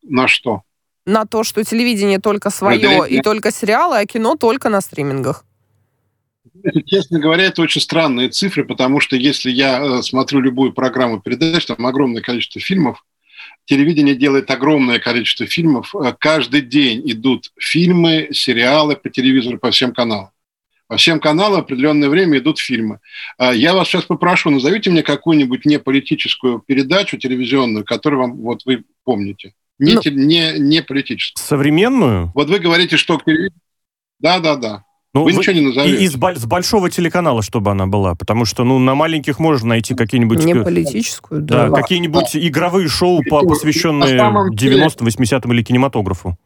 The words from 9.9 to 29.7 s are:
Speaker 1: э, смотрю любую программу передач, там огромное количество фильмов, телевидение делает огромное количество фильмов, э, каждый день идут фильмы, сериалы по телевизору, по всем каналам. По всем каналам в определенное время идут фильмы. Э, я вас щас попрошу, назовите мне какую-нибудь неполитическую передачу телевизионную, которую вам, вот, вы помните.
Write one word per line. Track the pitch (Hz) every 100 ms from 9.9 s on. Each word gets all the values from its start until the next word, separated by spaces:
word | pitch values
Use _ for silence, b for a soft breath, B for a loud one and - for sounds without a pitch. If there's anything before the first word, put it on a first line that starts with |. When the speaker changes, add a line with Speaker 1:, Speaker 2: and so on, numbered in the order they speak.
| 123
Speaker 1:
э, |
смотрю | 110 131 131 139
любую | 131 123 131
программу | 113 131 120 123 107
передач, | 104 123 160 170 -
там | 226
огромное | 120 131 135 117
количество | - 123 - -
фильмов, | - 190 139 101 _ _ B B B B
телевидение | - 139 147 151 143
делает | 131 139 135 131
огромное | 131 135 151 127 117
количество | 120 120 107 - 104
фильмов, | - 165 131 - 202
э, | 131 117
каждый | 151 156 120 143
день | 127 139 135 113 127
идут | 113 131 123 - _
фильмы, | - 151 175 180 170 160 151
сериалы | - - 117 120 151 151
по | 139 135
телевизору, | - 131 131 120 113
по | 123
всем | 110 123
каналам. | 120 117 104 95 _ _ _ _ _ _
По | 113
всем | - 156
каналам | 156 151 208 190
в |
определенное | - 131 139 147 143
время | 160 190 139
идут | 131 151
фильмы. | - 120 110 107 B B B B
Э, | 127 123
я | 147
вас | 185 165
щас | 185
попрошу, | - 165 170 185 170
назовите | 139 135 214 208
мне | 170
какую-нибудь | 151 143 - 156 131 127 147
неполитическую | 147 139 135 135 151 - - 127 117
передачу | _ 135 131 185 202 -
телевизионную, | 131 127 123 135 123 107
которую | 104 117 151 139
вам, | 123 123
вот, | 117 113 -
вы | 123 - _
помните. | - 107 101 101 98 _ _